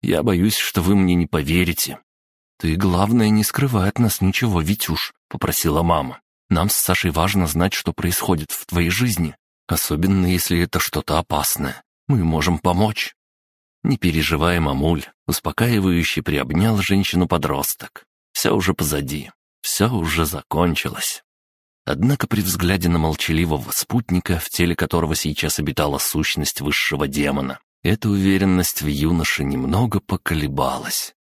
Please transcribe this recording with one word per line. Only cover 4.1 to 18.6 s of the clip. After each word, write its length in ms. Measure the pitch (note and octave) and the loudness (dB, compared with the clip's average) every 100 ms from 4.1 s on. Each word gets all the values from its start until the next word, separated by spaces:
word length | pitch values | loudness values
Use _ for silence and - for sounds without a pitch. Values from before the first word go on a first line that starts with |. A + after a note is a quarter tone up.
| - | 2
ничего, 400 | F#2+ - A#2+ F#2 | 0 2 0 0
Витюш», 540 | D#2+ G2+ - D#2 - _ _ | 0 0 0 -4 -4 _ _
попросила 540 | - - - E2 D2+ | -6 -2 0 2 2
мама. 380 | E2+ E2 C2+ - _ _ _ | 2 2 0 -10 _ _ _
«Нам 200 | F2 F#2+ | 0 2
с 60 | |
Сашей 360 | - - F#2 F#2 | 0 0 0 0
важно 380 | D#2 F2 G2+ E2+ | 0 0 2 0
знать, 240 | D#2+ F2+ | 2 0
что 200 | - - | 0 -6
происходит 600 | - F2 F2 - F2 D2+ | -4 -2 -2 0 -2 -2
в 140 | - - | -10 -4
твоей 240 | F2 E2+ | 0 0
жизни, 440 | F#2 B2 F2 E2 - _ _ _ | 2 0 0 -2 -4 _ _ _
особенно 600 | - - D2+ F#2 F#2+ F2+ | -4 -2 0 2 4 4
если 340 | F2+ - F2 | 2 2 0
это 180 | F2 F2 | 0 -2
что-то 400 | - - - D#2 | -2 -4 0 -2
опасное. 640 | - D2 C#2+ - C#2 - _ _ - | 0 -2 -2 -2 -4 -6 _ _ 0
Мы 160 | C3+ | 2
можем 360 | E2 D#2 D#2+ E2+ | 2 2 2 2
помочь». 580 | F2+ F2+ G#2+ G#2+ - - _ _ _ _ _ _ | 2 2 2 0 -8 -10 _ _ _ _ _ _
«Не 160 | - C3 | -2 0
переживай, 640 | F2+ D#2+ D#2 D#2 E2 F2 | 2 0 0 2 2 2
мамуль», 460 | D2+ C2+ D2+ E2 - _ - | 0 0 0 0 -4 _ -6
успокаивающе 920 | - - - A#2 A2+ F#2+ E2+ D#2+ - | -4 -4 0 2 2 2 2 0 -2
приобнял 540 | - D2 C2 D2 A2 G#2 | -2 -2 -2 0 2 2
женщину 480 | F#2+ G2 G2 E2+ F2 | 2 0 2 0 2
подросток. 760 | E2+ C#2 C#2 D2 - - - _ _ _ | 0 0 -2 -4 -6 -12 -20 _ _ _
«Всё 220 | - - | -4 0
уже 200 | - | 0